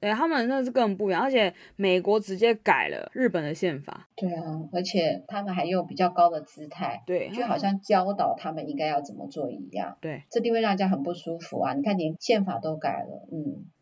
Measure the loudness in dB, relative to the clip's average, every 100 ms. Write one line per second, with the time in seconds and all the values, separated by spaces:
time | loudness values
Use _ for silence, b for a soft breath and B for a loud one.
0 | -2 0 2 2 2 0 0 2 2 2
1 | 0 2 2 4 2 B B B 4 4
2 | 4 2 0 2 4 4 4 4 2 -4
3 | -6 0 2 2 -2 -2 -2 -2 -8 -14
4 | -16 -6 -4 -4 -6 -8 -4 -4 0 2
5 | 2 0 -4 -6 -4 -2 0 0 0 2
6 | 2 6 6 4 -8 -14 -14 -6 -6 -6
7 | -2 -2 -2 -4 -2 0 0 0 2 4
8 | 4 0 0 0 -4 -8 -6 -2 0 -2
9 | -4 -12 -10 -6 -6 -8 -8 -8 -8 -8
10 | -8 -8 -4 -2 0 2 2 2 2 2
11 | -2 -6 -6 -8 -6 -2 -2 0 0 0
12 | -2 -2 2 2 2 -2 -4 -4 -4 -4
13 | -6 -12 -12 -8 -6 -8 -14 _